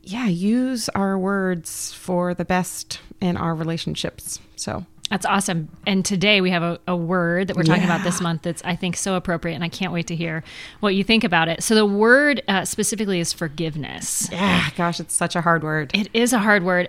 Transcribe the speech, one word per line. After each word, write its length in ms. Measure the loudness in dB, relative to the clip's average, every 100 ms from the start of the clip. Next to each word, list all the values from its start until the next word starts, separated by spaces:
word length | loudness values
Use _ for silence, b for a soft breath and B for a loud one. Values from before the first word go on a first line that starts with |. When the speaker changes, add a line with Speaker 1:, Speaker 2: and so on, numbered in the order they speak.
Speaker 1:
yeah, 240 | -10 -4 -2
use 640 | 0 2 2 0 -2 -4
our 280 | -2 0 0
words 720 | 0 0 0 -2 -6 -10 -10
for 400 | -10 -2 0 0
the 100 | -2
best 560 | 0 0 0 -6 -12 -14 -14 -4
in 160 | -2 0
our 180 | -2
relationships. 840 | -2 -2 -4 -4 -4 -6 -8 -12 -12 -14 -12
So 280 | -8 -8 -10 -12 -6
Speaker 2:
That's 160 | -4 0
awesome. 420 | 0 0 -2 -4 -6 0
And 160 | 0
today 360 | 2 2 4 4
we 100 | 4
have 100 | 2
a, 160 | 0 -4 -4
a 80 |
word 540 | -4 0 0 2 2 0
that 80 | 0
we're 80 |
talking 180 | 2 4
about 200 | 2 0
this 160 | 0 -2
Speaker 1:
Yeah. 20 |
Speaker 2:
month 200 | -2 -2
that's, 200 | -4 -6
I 120 | -6 -4
think, 200 | -4 -4
so 200 | -2 -2
appropriate, 400 | -2 -4 -4 -4
and 80 |
I 40 | -6
can't 240 | -4 -4
wait 140 | -4 -4
to 80 |
hear 300 | -4 -4 -6 -8 B B B
what 160 | 0
you 80 | 0
think 220 | 4 4
about 240 | 4 2 2
it. 160 | 0
So 100 | 2
the 100 | 4
word, 580 | 4 4 6 6 6 2 0
uh, 180 | 0
specifically 540 | 0 -2 -2 -2 0 0
is 140 | -2
forgiveness. 960 | -4 -6 -4 -4 -4 -8 -8 -6 -4 -4
Speaker 1:
Yeah, 400 | 0 2 2 0 0
gosh, 240 | -2 -2
it's 120 | -4
such 220 | -2 0
a 60 | 0
hard 240 | 2 2
word. 260 | 2 -2 0
Speaker 2:
It 140 | -2 0
is 180 | 0 2
a 60 | 2
hard 240 | 4 4
word. 220 | 4 2